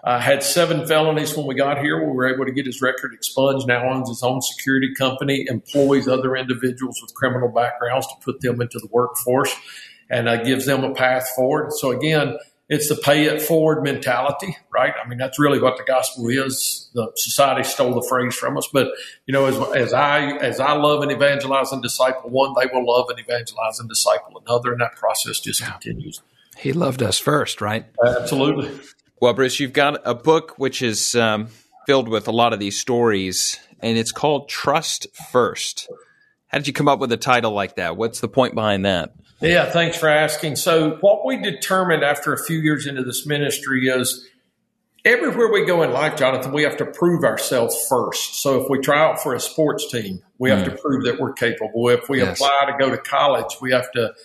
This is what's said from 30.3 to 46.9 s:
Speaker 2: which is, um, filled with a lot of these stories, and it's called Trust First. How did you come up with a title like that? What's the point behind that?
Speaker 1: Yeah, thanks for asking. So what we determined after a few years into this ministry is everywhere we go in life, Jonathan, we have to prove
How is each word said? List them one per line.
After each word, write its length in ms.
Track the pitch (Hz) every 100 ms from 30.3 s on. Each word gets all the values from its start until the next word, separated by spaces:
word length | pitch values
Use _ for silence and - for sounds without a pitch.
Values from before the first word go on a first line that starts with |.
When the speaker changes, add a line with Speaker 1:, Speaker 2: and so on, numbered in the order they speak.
| 160 160 -
Speaker 2:
which 240 | 135 -
is, 340 | 120 101 -
um, 340 | 120 113 107 113 - _ _ -
filled 220 | 135 113
with 180 | 110 113
a 40 |
lot 240 | 117 117
of 40 | 104
these 220 | 101 -
stories, 800 | - 120 117 101 92 90 - - - -
and 180 | 113 113
it's 140 | 113
called 360 | - 147 143 -
Trust 600 | - - 156 - - - - -
First. 600 | 127 110 - - - - - _ _ _ _ -
How 100 | 143
did 100 | 143
you 60 |
come 160 | 135 147
up 120 | 139
with 120 | 131
a 60 | 113
title 320 | 135 123 113
like 260 | 104 95 -
that? 220 | 87 92
What's 220 | 113 -
the 80 | 110
point 260 | - 123
behind 320 | 110 107 98 98
that? 260 | 90 73 - _ -
Speaker 1:
Yeah, 280 | 160 175 139
thanks 280 | 170 165 -
for 100 | 156
asking. 480 | 151 156 - 165 127
So 400 | 180 165 156 156
what 240 | 202 214 262
we 100 | 247
determined 680 | 202 - - 190 175 156
after 300 | 143 143 151
a 100 | 127
few 180 | - 160
years 260 | 151 143 139
into 160 | 135
this 240 | 123 120 147
ministry 640 | 147 139 - 135 131 131
is 380 | 127 123 - - _ _ _ _ _ _ _
everywhere 480 | 214 247 302 208 226
we 120 | 202
go 180 | 170 170
in 100 | 143
life, 240 | 131 151 147
Jonathan, 360 | 131 131 135
we 100 | 147
have 160 | 147 -
to 80 |
prove 380 | -